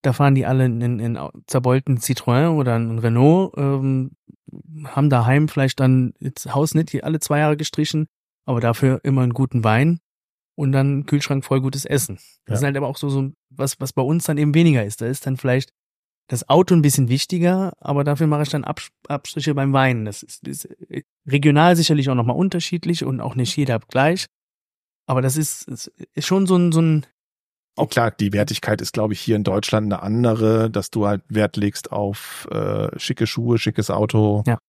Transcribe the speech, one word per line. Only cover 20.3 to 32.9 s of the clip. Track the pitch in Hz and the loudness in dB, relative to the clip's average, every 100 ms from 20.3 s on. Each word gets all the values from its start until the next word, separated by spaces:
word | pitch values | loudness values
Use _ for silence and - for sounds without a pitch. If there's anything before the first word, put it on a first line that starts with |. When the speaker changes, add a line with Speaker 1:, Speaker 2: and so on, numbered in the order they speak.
| - - | -18 -14
Speaker 1:
ist, | 143 - - - | -14 -14 -20 -14
äh, | - - _ - | -14 -14 _ -2
regional | 139 147 147 170 170 | 2 4 6 6 4
sicherlich | 160 151 135 | 4 2 2
auch | 127 | 0
nochmal | 120 123 | 0 0
unterschiedlich | 185 180 - 175 170 170 | -2 -2 -6 -6 -4 -4
und | - 131 | -4 -4
auch | 127 131 | -6 -4
nicht | 120 - | -4 -2
jeder | 135 117 | 0 -2
gleich. | _ 127 143 185 - _ _ _ _ _ _ _ - | _ 0 2 0 -6 _ _ _ _ _ _ _ -4
Aber | 131 | 0
das | 131 143 | 0 -2
ist, | 151 - - | -4 -6 -14
ist, | 123 - _ - | -16 -16 _ -12
ist | - - | -10 -2
schon | 190 190 | 0 4
so | 185 | 4
ein, | 175 | 4
so | 160 | 2
ein | 165 156 - _ _ _ _ _ _ - | 2 2 -2 _ _ _ _ _ _ -6
Speaker 2:
Oh, | - | -2
klar, | - 117 | 0 0
die | - 101 | 0 -2
Wertigkeit | 101 104 - - 107 | 0 -2 -2 -4 -4
ist, | - | -4
glaub | - 107 | -4 -2
ich, | 101 | -2
hier | - 107 | -2 0
in | |
Deutschland | 98 95 - 110 107 | 0 -2 0 -2 0
eine | 98 | -4
andere, | 98 110 120 113 110 113 113 | -2 0 2 2 2 2 2
dass | 104 98 | -2 -4
du | 113 101 | -2 0
halt | 101 _ | -2 _
Wert | 107 104 - | -2 -2 0
legst | 101 - - | -4 -4 -8
auf, | - 101 104 - - - | -6 -6 -6 -12 -16 -8
äh, | - - 52 - | -6 -4 -2 -4